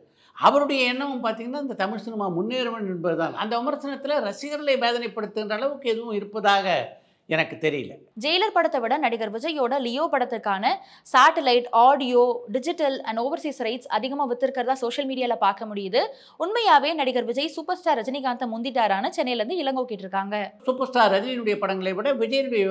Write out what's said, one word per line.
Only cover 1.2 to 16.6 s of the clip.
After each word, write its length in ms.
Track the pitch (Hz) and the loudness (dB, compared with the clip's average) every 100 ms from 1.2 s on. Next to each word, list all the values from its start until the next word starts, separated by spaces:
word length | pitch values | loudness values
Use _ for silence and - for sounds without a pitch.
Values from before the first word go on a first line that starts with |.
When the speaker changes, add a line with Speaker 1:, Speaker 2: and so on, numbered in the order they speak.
| 226 | -4
Speaker 1:
பார்த்தீங்கன்னா 380 | 226 233 269 277 | -4 -6 -8 -8
இந்த 140 | 196 | -4
தமிழ் 240 | 196 220 214 | -4 -4 -8
சினிமா 200 | 220 196 170 | -4 -4 -2
முன்னேறும் 420 | 214 254 240 226 196 180 | -2 -2 -4 -4 -6 -4
என்பதுதான். 420 | 170 165 160 131 | -2 -2 -2 -4
அந்த 120 | 214 233 | -4 -2
விமர்சனத்துல 600 | 262 285 277 269 277 294 214 | -2 -4 -6 -8 -2 -2 -2
ரசிகர்களை 440 | 202 285 294 294 254 233 | -6 -8 -4 0 2 2
வேதனைப்படுத்துகின்ற 680 | 240 233 220 208 214 208 214 | 0 -4 -6 -6 -6 -4 -2
அளவுக்கு 340 | 277 277 240 226 | -4 -4 -2 -2
எதுவும் 240 | 233 208 | -2 -6
இருப்பதாக 480 | 202 214 202 196 190 151 113 - _ _ - | -4 0 4 4 4 0 -2 -10 _ _ -2
எனக்கு 220 | 160 156 156 | 0 0 -2
தெரியல. 300 | 156 143 120 - _ - | -2 -2 -6 -12 _ -6
Speaker 2:
ஜெயிலர் 300 | 269 349 415 403 | 0 2 2 2
படத்தை 240 | 320 302 | 2 0
விட 100 | 226 285 | 0 0
நடிகர் 280 | 262 226 214 220 | 0 -2 -4 -4
விஜயோட 400 | 294 302 240 277 240 | -4 -2 0 0 -2
லியோ 200 | 247 320 | -2 0
படத்துக்கான 580 | 277 247 220 208 190 226 392 - - - | 0 0 -2 -2 0 0 -2 -6 -20 2
சேட்டலைட், 560 | 254 285 330 269 247 240 233 | 6 8 6 4 4 4 6
ஆடியோ, 400 | 247 285 254 247 247 240 - 233 | 8 6 4 4 4 2 -4 -4
டிஜிட்டல் 420 | 277 339 285 262 - | -2 0 0 0 -4
and 120 | 220 | -2
ஓவர்சீஸ் 380 | 247 320 311 269 226 | -2 -2 -6 -4 -4
ரைட்ஸ் 200 | 247 - 214 | -4 -2 -2
அதிகமா 280 | 247 285 277 | -2 -2 -2
வித்திருக்கிறதா 440 | 240 269 269 240 262 | 0 -2 0 -2 -2
சோஷியல் 260 | 240 - 269 | -2 -4 -4
மீடியால 260 | 262 247 226 196 | -2 -2 2 0
பார்க்க 240 | 196 220 | 0 -6
முடியுது. 320 | 202 190 226 415 - - - 330 | -8 -2 0 0 -6 -20 -6 -2
உண்மையாவே 460 | 466 | 0